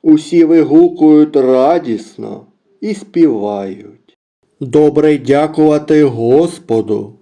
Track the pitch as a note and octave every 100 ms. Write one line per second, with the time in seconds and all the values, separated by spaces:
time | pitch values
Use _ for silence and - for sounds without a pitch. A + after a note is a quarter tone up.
0 | E3+ D3+ - E3+ D#3+ E3 C#3 D3+ F3 F3
1 | D#3 D3+ D3+ D3 B2+ C3 C3+ F3 B2 G#2+
2 | - - G#2+ G#2+ - _ _ _ G#3 G3+
3 | - F3 D#3+ A2+ G2+ G#2 G2 F#2+ G2+ -
4 | _ _ _ _ _ _ C3+ D3 D3+ D3+
5 | D3+ D3 B2+ C#3 D3+ D#3 D3+ D3+ D3 D#3
6 | D3 A2+ A#2 C3+ E3 - - A2+ G#2 G#2+
7 | G#2 _